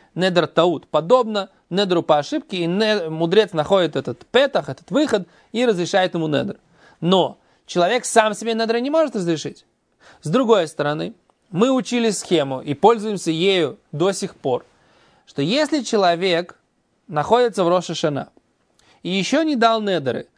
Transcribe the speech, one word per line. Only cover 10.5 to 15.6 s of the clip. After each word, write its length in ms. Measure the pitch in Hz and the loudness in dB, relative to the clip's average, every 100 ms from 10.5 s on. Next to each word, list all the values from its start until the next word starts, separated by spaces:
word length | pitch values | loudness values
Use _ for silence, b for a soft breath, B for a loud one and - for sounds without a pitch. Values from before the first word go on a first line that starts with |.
| 214 160 | 2 2
стороны, 460 | - 147 151 175 - _ _ _ | -2 -4 -2 -6 -12 _ _ _
мы 200 | 180 254 | 0 2
учили 380 | 262 - 240 226 | 0 0 -2 0
схему 520 | 196 - 165 139 131 | -2 -2 0 0 -4
и 120 | - | -6
пользуемся 580 | 139 214 226 214 190 165 | 2 4 4 -2 -6 -4
ею 480 | 160 190 190 143 113 _ | -2 0 2 0 -4 _
до 200 | 147 185 | -2 -2
сих 240 | 190 190 - | -2 -8 -6
пор, 300 | 139 123 - _ b b b b b | -4 -4 -6 _ b b b b b
что 160 | - | -6
если 400 | 151 262 | -2 0